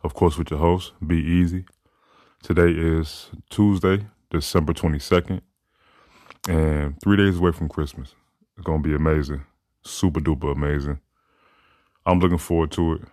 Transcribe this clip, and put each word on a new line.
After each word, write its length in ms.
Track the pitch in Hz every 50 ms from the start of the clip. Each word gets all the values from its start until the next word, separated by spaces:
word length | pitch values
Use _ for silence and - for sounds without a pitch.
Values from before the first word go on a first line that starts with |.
| _
Of 80 | 82 -
course, 240 | - - 85 78 -
with 120 | 82 -
your 120 | 78 73
host, 320 | 78 85 87 92 - - _ _ -
Be 120 | 78 87 82
Easy. 480 | 73 76 85 90 90 85 87 92 92 _ _ _ _ _ _ _ _ _ _ _ _ _ _ _
Today 300 | _ - 87 - 87 87
is 580 | 85 80 82 82 80 80 80 76 - - - - - - - _
Tuesday, 560 | - - 104 104 101 92 87 95 95 101 104 107 _ _ _ _
December 420 | - 82 73 - - 92 78 76
twenty-second, 720 | 82 - - 82 76 73 - - 90 87 85 - 92 90 - _ _ _ _ _ _ _ _ _ _ _ _ _ _ _ _ _ - _ _ -
and 500 | 85 80 80 78 76 73 73 71 71 -
three 160 | - 101 101 98
days 220 | 98 98 92 85
away 120 | 87 90
from 160 | 82 - 82 76
Christmas. 480 | - - 78 73 - - 67 - _ _ _ _ _ _ _ _ _
It's 80 | - -
gonna 160 | - 80 78
be 160 | 71 76 76
amazing. 480 | 73 76 80 78 76 71 69 73 71 71 _ _ _ _ _ _ _ _
Super 380 | - - - - 92 76 80
duper 320 | 76 80 78 65 69 73 71
amazing. 480 | 69 73 73 73 73 69 71 73 69 _ _ _ _ _ _ _ _ _ _ _ _ _ _ _ _ _ _ _ _ _
I'm 160 | 90 92 90
looking 160 | 87 90 87 85
forward 340 | - - 87 82 82 76
to 220 | - - 85 82 80
it. 80 | - - -